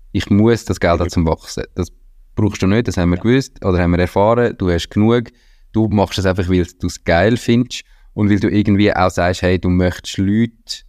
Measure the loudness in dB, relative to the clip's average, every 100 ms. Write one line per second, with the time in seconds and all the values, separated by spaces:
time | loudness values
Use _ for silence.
0 | -8 -6 0 2 4 2 -2 -2 0 0
1 | 0 0 0 -2 -6 -12 -10 -8 -8 -10
2 | -20 -20 -12 -4 -2 0 0 0 0 0
3 | 0 0 0 0 -2 -6 -2 0 2 0
4 | 0 0 2 2 0 -2 -2 -2 -2 0
5 | 2 2 -2 _ _ _ -8 -2 0 0
6 | -2 -2 -2 0 0 0 0 -6 -8 -6
7 | 0 2 2 0 0 0 0 -8 -16 _
8 | -12 -2 0 2 2 0 2 2 2 2
9 | 0 0 -2 0 0 0 0 0 0 -4
10 | -10 -4 -2 0 -2 _ -16 -16